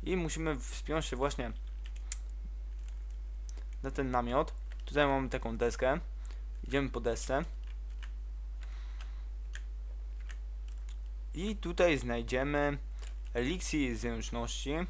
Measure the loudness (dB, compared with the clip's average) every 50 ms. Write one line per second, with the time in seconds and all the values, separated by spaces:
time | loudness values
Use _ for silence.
0 | 0 2 2 2 2 2 0 0 2 2 0 0 -2 -4 -4 -4 -2 0 0 0
1 | 0 0 0 2 2 2 2 0 -2 -2 -2 -4 -4 -6 -6 -6 -4 -4 -4 -4
2 | -2 -2 -2 -2 -2 -4 -4 -4 -4 -4 -4 -4 -6 -6 -6 -6 -6 -6 -6 -6
3 | -6 -6 -6 -6 -6 -6 -4 -6 -4 -6 -4 -6 -6 -6 -6 -4 -4 -2 0 0
4 | 0 4 4 4 4 6 4 4 2 2 -2 -6 -6 -6 -6 -6 -6 0 4 6
5 | 6 6 6 4 4 2 0 0 0 0 0 4 4 2 4 4 4 6 6 4
6 | 2 -4 -6 -4 -4 -4 -4 -4 -6 -6 -4 -4 -4 2 2 2 2 2 0 2
7 | 2 2 2 2 2 2 2 2 2 0 -4 -6 -6 -6 -4 -4 -4 -4 -4 -4
8 | -4 -4 -4 -4 -4 -4 -4 -6 -4 -4 -6 -6 -4 -6 -6 -4 -4 -4 -4 -4
9 | -4 -4 -4 -4 -4 -4 -4 -4 -4 -4 -4 -6 -6 -6 -6 -6 -4 -6 -4 -4
10 | -4 -6 -4 -4 -4 -6 -6 -6 -6 -6 -4 -4 -4 -6 -6 -6 -6 -6 -6 -6
11 | -6 -6 -6 -6 -6 -6 -4 -2 -2 -2 -2 -2 -2 -2 4 6 8 8 8 6
12 | 4 2 0 0 0 2 2 4 4 4 4 4 4 4 2 0 -2 -4 -6 -6
13 | -6 -6 -6 -6 -4 -2 0 2 2 2 2 0 0 2 4 4 4 4 2 0
14 | 0 0 0 0 -2 -2 -2 -2 -2 -2 -2 -2 0 0 0 0 0 -2